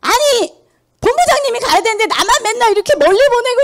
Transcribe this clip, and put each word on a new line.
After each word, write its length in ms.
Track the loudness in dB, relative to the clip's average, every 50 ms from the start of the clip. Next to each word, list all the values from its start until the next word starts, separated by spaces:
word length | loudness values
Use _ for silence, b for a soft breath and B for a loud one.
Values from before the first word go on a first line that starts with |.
아니, 520 | -2 -2 -2 0 0 0 0 0 -2 -4 -8 _ _ _ _ _ _ _ _ _
본부장님이 580 | -2 0 0 2 2 0 0 0 0 -4 -4 -4
가야 220 | -2 0 0 0
되는데 240 | 0 0 -2 -2 -2
나만 200 | -2 -2 -2 0 0 0 0 0
맨날 280 | -4 -2 0 0 0
이렇게 240 | 0 0 0 -2 0
멀리 220 | 2 2 2 4 4 2 2
보내고 320 | 2 0 -2 -2 -2 -2